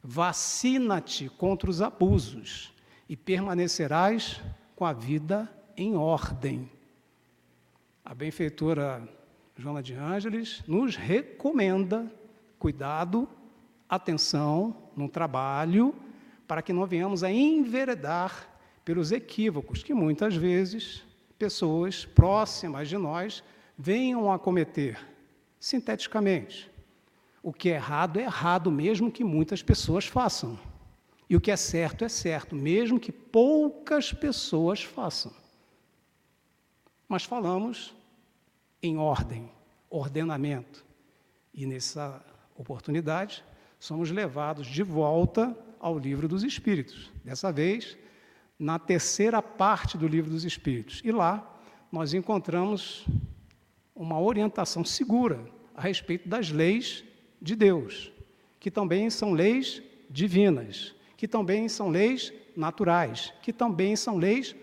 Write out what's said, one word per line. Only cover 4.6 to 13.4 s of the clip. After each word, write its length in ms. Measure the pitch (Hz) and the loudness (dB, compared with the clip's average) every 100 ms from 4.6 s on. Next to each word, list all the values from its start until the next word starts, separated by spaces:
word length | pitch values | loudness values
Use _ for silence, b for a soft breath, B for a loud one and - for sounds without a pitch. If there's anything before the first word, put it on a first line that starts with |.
| _ - | _ -4
com 100 | 175 | -2
a 80 | |
vida 600 | 123 117 151 156 202 220 - - - | -2 -2 -2 0 -2 -4 -12 -20 -6
em 180 | 196 196 | -2 0
ordem." 720 | 156 160 - - 139 123 127 - _ _ _ _ _ _ _ _ _ _ _ _ | 2 2 -2 -4 -4 -4 -8 -18 _ _ _ _ _ _ _ _ _ _ _ _
A 100 | - | -18
benfeitora 960 | 123 156 - 160 151 156 156 143 127 117 - _ _ _ - | -8 -8 -4 -4 0 0 0 -2 -6 -12 -20 _ _ _ -14
Joana 260 | 131 147 | -8 -8
de 120 | 127 | -8
Ângeles 680 | 127 147 196 214 220 226 - - | -8 -4 -4 -4 -6 -6 -10 -2
nos 300 | 175 254 - | 0 0 -2
recomenda 1120 | 110 202 294 - 277 302 190 190 185 220 226 - - - _ _ | 0 0 0 -4 0 2 2 2 0 -2 -4 -12 -20 -20 _ _
cuidado, 680 | 160 135 139 156 175 220 269 - | -4 -2 -4 -2 0 0 -2 -8